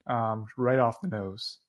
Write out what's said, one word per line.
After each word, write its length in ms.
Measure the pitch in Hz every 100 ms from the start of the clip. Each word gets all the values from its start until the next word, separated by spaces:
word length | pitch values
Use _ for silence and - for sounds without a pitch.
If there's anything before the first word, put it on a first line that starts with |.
| -
um, 380 | 123 113 110 107 -
right 240 | 123 131
off 220 | 120 -
the 60 | 185
nose? 500 | 107 98 101 - -